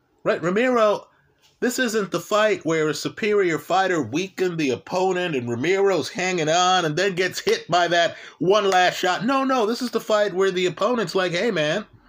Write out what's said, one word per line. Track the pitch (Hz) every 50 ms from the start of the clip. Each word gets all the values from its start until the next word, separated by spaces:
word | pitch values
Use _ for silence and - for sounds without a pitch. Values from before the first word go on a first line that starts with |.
| _ _ _ _ -
Right, | 170 214 -
Romero, | 156 175 190 214 247 262 254 233 220 214 196 - - - _ _ _ _ _ _ _ _ _ _
this | - 254 247 -
isn't | 254 233 202 220 196 165
the | 175 165
fight | - - 214 208 214 214 196 170 -
where | 160 165 160 156 156
a | 147
superior | - - - - - 226 208 208 208 196 175 160 147
fighter | - - 165 190 190 185 180 160
weakened | 135 107 120 165 190 185 - - 185 185 170 160
the | 156 131
opponent | 120 - - - - 185 185 190 185 180 180 175 156
and | 131 120 120
Romero's | 120 117 131 165 190 190 196 196 190 165 131 -
hanging | - - 180 185 185 175 156 151
on | 160 180 180 180 185 185 170
and | 156 151
then | 170 190 202 185
gets | 165 185 175 - -
hit | - - 226 - - -
by | 170 175 175 165
that | 175 175 170 160 - - - - - -
one | 143 180 202 214 202 190
last | 185 185 180 175 - -
shot. | - 180 180 - 180
No, | 240 277 269 269
no, | 262 269 254 220
this | 202 240 -
is | 262 240
the | - 220
fight | - - 214 208 208 202 175
where | 185 196 190
the | 185 185 180
opponent's | 170 156 - 190 226 247 233 208 160 -
like, | 196 185 180 160
"Hey, | 175 208 240
man, | 202 165 151 151 160 208 214 - - - _